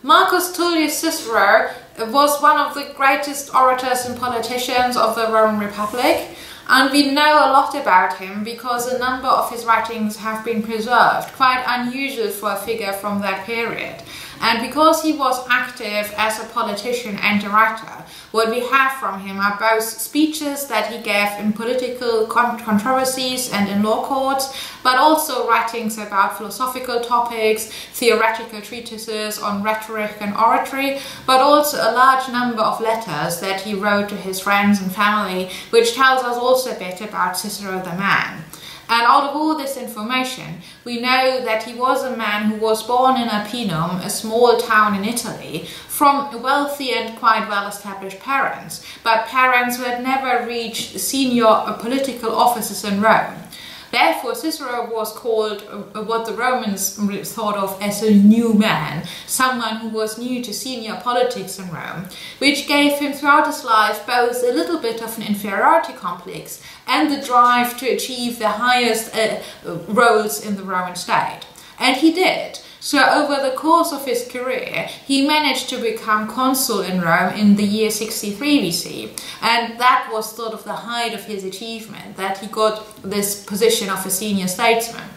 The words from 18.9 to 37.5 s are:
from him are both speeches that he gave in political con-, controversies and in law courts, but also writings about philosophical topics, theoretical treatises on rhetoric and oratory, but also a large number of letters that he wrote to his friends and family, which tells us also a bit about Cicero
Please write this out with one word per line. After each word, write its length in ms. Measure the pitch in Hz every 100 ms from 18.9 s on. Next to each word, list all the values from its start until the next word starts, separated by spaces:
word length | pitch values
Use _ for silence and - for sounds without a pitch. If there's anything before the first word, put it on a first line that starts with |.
from 280 | - 190 196
him 180 | 196 196
are 180 | 202 208
both 260 | 220 220
speeches 840 | 214 - - 294 311 302 294 277 277
that 240 | 220 208
he 100 | 226
gave 380 | 214 202 202 208
in 140 | 208
political 720 | 214 233 254 247 240 240 226 220
con-, 320 | 226 240 214
controversies 960 | - 208 269 262 254 262 254 254 -
and 160 | 202 196
in 140 | 202
law 220 | 214 220 -
courts, 480 | 269 262 269 277 - - -
but 140 | 254 262
also 500 | 302 311 - 247 226
writings 500 | 233 - 233 214 214
about 400 | 208 202 196 -
philosophical 600 | 214 - 254 254 254 240
topics, 720 | 240 240 233 226 214 214 - - -
theoretical 680 | - 233 220 226 226 226 214
treatises 800 | - 240 226 220 - 214 214 214
on 240 | 202 202
rhetoric 540 | 208 220 214 220 208 208
and 160 | 208 202
oratory, 640 | 226 247 - 269 277 277 - - -
but 140 | 262
also 380 | 277 294 294 -
a 160 | 226
large 340 | 240 262 262 262
number 360 | 247 247 226
of 180 | - -
letters 580 | 220 226 190 147 165 -
that 220 | 196 190
he 120 | 214
wrote 360 | 196 208 202 202
to 60 | 196
his 260 | 185 190
friends 400 | - 202 202 202
and 100 | 190
family, 580 | 196 208 214 190 185 185 - -
which 240 | 233 -
tells 280 | 262 262 262
us 120 | 240 240
also 400 | 247 254 247 202
a 40 |
bit 200 | 185 185
about 380 | 214 180 180 180
Cicero 420 | 208